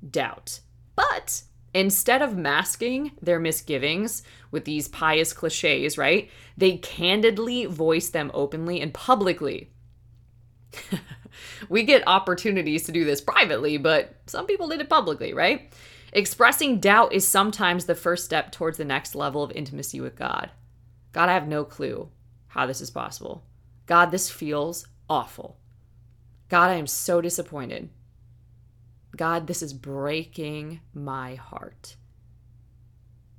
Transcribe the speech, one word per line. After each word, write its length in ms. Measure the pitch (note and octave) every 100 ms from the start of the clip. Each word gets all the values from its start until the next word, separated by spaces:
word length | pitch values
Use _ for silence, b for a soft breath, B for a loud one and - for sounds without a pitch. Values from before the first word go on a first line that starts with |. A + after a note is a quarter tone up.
| C#3+
doubt. 520 | C#3+ A#2 - - - - - - -
But 480 | C#5 - - - - - -
instead 480 | F#3 G3 G3 - C4
of 160 | C#4 F#3+
masking 760 | C#3+ C#3+ - - A#3 B3+ D4 -
their 200 | E3 E3+
misgivings 800 | E3 D#3 - C#3 C#3+ E3+ A3+ - - B B
with 120 | -
these 240 | - D3+ C#3
pious 460 | - D#3+ D#3 D#3+
cliches, 640 | - D#3+ - D#3+ C#3 C#3+ D3
right, 340 | C#3 F#3 - B B B
they 200 | F#3 F3+
candidly 880 | - - F3 G#3 A3+ G#3 A3+ B3 A3+
voiced 480 | D#3+ D#3+ E3 -
them 180 | E3 C#3+
openly 460 | - C#3+ D#3+ E3 F3
and 140 | D3
publicly. 760 | - - B3 F#3+ E3+ C#3+ D3+ - - - - - - - - - _ -
<laughs> 480 | - - F#3 - - - B B B B
We 140 | G3+
get 240 | A3+ C4+ -
opportunities 760 | F#3+ F#3+ F3+ A3 F#3+ D3+ D3+
to 80 | -
do 140 | E3 D3+
this 160 | C#3+
privately, 560 | - - F3 B2+ D3+ D3
but 380 | D3+ D3+ - - -
some 180 | - G4
people 220 | G4 E4
did 140 | D#4
it 80 | D4
publicly, 440 | D#4 F3+ D3 -
right? 380 | - F3 C4 - B B B B
Expressing 640 | G#3 G3 - A#3+ - D4 A3
doubt 340 | G3 G#3 A3+
is 140 | G3 F#3
sometimes 580 | G3 G#3 G#3 F#3 F3 E3+
the 100 | E3+
first 300 | E3+ F3 -
step 260 | D#3+ -
towards 260 | - E3 D#3+
the 80 | D3
next 300 | C3+ - C#3+
level 280 | C#3+ C#3+
of 80 | D3
intimacy 500 | - C#3 C#3+ C#3 C3
with 140 | B2+ -
God. 360 | B2+ - - - - - - - -
"God, 180 | E3 F3
I 40 |
have 140 | F3+ D3+
no 160 | D3+
clue 480 | D3 - C3+ - - - - - -
how 180 | - C3
this 160 | B2+
is 100 | C3+
possible. 540 | - - - - - - - - - -
God, 260 | E3+ E3+
this 180 | F#3 -
feels 580 | - D3+ D3 D#3 E3+ - - -
awful. 500 | D3+ A2+ - - - - - _ - - - - - -
God, 240 | F3 F3+
I 40 | F3
am 120 | C#3+
so 340 | - - F3
disappointed. 680 | E3+ F3 E3+ D3+ B2+ - - - - - - - - - - _ - - - -
God, 320 | E3 E3 D#3+
this 140 | F3+
is 120 | D3+
breaking 1080 | C3+ C#3 C#3 C#3+ D#3 D#3+ - D3+ D3+ D3+ D#3+ -
my 420 | D3 C#3+ C3 B2+ B2+
heart." 600 | A2+ - - - - - - _ - - - - - - - _ - - -